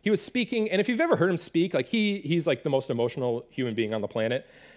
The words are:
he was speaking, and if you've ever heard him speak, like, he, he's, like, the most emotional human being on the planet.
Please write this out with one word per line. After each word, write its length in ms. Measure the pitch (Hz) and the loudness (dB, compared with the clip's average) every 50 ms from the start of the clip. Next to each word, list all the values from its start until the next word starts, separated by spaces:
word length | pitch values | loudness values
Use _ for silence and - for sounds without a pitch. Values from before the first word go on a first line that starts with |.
he 100 | - 202 | 0 0
was 120 | 208 - | 0 2
speaking, 480 | - - - - 226 - 247 226 214 208 | 0 -2 -2 -2 -2 0 0 0 0 0
and 100 | 185 185 | 0 0
if 80 | - 247 | 0 0
you've 120 | 240 233 | 0 0
ever 140 | 330 330 - | 2 2 4
heard 160 | - 220 190 | 4 4 2
him 60 | 175 | 0
speak, 360 | 160 - - - 165 180 185 | -2 -4 -2 0 0 0 2
like, 140 | - 135 131 | 0 -2 -2
he, 320 | - - 226 214 208 202 202 | 0 0 2 2 2 0 -2
he's, 300 | - 143 170 170 156 165 | -2 0 0 2 2 2
like, 160 | 131 - - | 0 0 0
the 60 | 151 | 0
most 200 | 139 135 - - | 0 0 0 -2
emotional 560 | 123 117 120 117 - 143 127 123 117 120 - - | 0 0 0 -2 -2 -2 -2 -2 -2 -4 -6 -8
human 240 | - 131 127 120 110 | -6 -4 -4 -2 0
being 200 | 113 110 107 113 | 0 0 0 0
on 60 | 110 | -2
the 80 | 101 98 | -4 -4
planet. 400 | - 117 110 113 123 139 - - - - - - - | -2 -2 0 0 -2 -2 -4 -10 -18 -20 -20 -20 -20